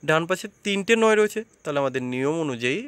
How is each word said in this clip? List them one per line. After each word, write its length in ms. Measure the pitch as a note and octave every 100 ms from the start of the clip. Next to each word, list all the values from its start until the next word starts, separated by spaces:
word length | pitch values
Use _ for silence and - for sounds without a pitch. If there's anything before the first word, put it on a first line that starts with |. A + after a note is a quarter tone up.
| D3
ডান 140 | D#3 E3+
পাশে 180 | F#3 G#3+ _
তিনটে 300 | G#3+ G3+ F#3+ A3+
নয় 120 | A3 G#3+
রয়েছে, 200 | G#3+ A3 A3+ _
তাহলে 160 | - C#3+
আমাদের 200 | C#3 C3 B2
নিয়ম 240 | B2+ C3+ E3
অনুযায়ী 340 | D#3 A#2+ B2 D#3+